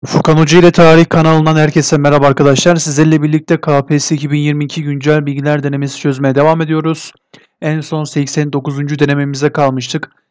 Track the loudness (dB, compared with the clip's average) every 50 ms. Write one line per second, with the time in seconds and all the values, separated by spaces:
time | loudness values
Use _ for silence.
0 | -12 -4 -4 -2 0 2 2 2 2 4 4 4 4 4 6 6 6 6 6 6
1 | 4 4 2 2 2 4 2 2 2 2 2 2 2 2 2 0 0 0 0 0
2 | 2 2 2 4 4 2 2 4 2 2 2 2 2 2 2 0 -2 -4 0 0
3 | 2 2 2 2 0 0 -2 -2 -2 -2 -4 -2 0 0 0 0 0 0 -2 -2
4 | -2 -2 -4 -4 -4 -4 -4 -2 -2 -2 -2 -4 -4 -6 -8 -8 -6 -6 -6 -4
5 | 0 0 0 0 0 -4 -6 -4 -2 -2 -2 -2 -2 -4 -4 -4 -6 -6 -8 -6
6 | -4 -4 -2 0 -2 0 2 2 2 2 2 0 -2 -2 -2 -2 -2 -4 -6 -6
7 | -10 -20 -20 _ _ _ _ -20 _ _ _ _ -6 -4 -4 -4 -6 -6 -6 -6
8 | -6 -4 -4 -4 -4 -4 -4 -4 -4 -2 -4 -6 -6 -6 -8 -6 -6 -6 -2 -2
9 | 0 0 0 -2 -2 -4 -4 -2 -2 -2 0 0 0 0 0 -2 -8 -6 -8 -8
10 | -10 -10 _ _ _ _